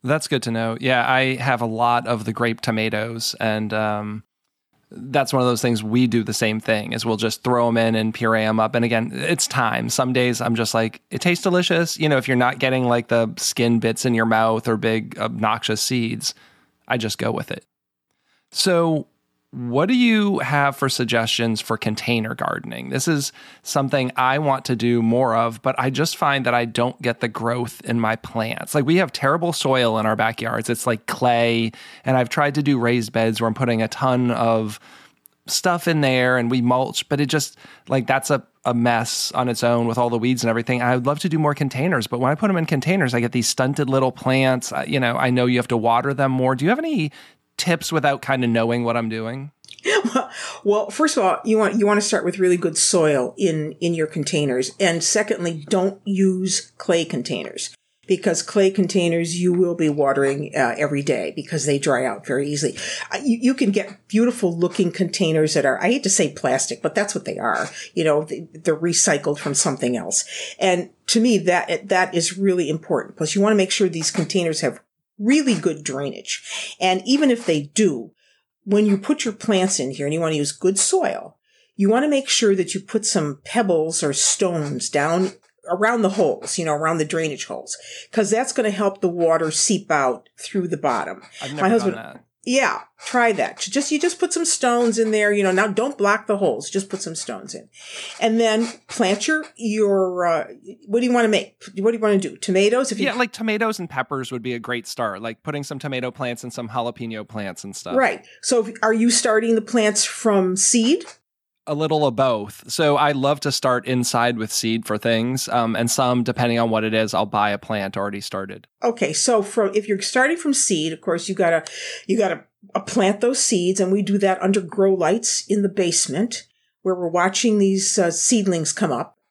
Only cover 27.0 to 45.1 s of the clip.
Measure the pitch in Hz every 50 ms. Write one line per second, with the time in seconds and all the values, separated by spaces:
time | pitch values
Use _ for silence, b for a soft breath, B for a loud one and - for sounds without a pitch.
27 | - 120 117 - - 117 104 - 110 117 120 123 123 120 - - - - 117 117
28 | 113 110 110 110 - - - 117 110 113 - - - - - 151 131 131 165 180
29 | 185 135 - - - 135 147 170 170 170 156 - - 135 131 127 120 117 110 110
30 | 107 110 110 107 110 110 117 - 113 113 117 113 110 - 120 113 - 123 117 110
31 | _ - - - 131 123 120 117 117 117 117 117 113 110 B B B B B B
32 | B 131 131 127 123 117 - - 147 143 135 151 143 143 139 123 117 120 120 123
33 | 113 104 - 113 113 113 113 110 117 113 107 - 131 120 117 110 113 104 - -
34 | 139 131 127 123 127 120 117 113 117 113 113 110 110 107 104 - B B B B
35 | B B B B _ - _ _ _ - - - - 185 175 170 - 170 165 156
36 | 147 135 131 127 123 127 127 127 117 117 127 127 120 123 123 127 131 - - -
37 | - _ 147 139 147 127 160 156 147 - - B B B B B B - 127 135
38 | 117 - 135 135 - - 151 127 - _ _ _ _ - 120 120 120 123 117 113
39 | 113 - - - - - - 131 127 123 117 - - 120 120 120 117 117 113 123
40 | 120 120 120 117 110 123 127 120 120 117 110 117 113 - 127 123 120 123 127 127
41 | 120 135 147 151 - 180 151 156 156 151 143 - 151 131 - 127 143 185 180 123
42 | 107 - - 120 131 131 151 151 - 202 190 175 160 - 160 139 127 156 185 202
43 | 156 123 120 120 117 120 123 123 113 - - - 131 131 143 156 147 127 135 135
44 | 131 131 127 - - 131 131 135 135 131 131 123 - - - - - 151 151 139
45 | 127 117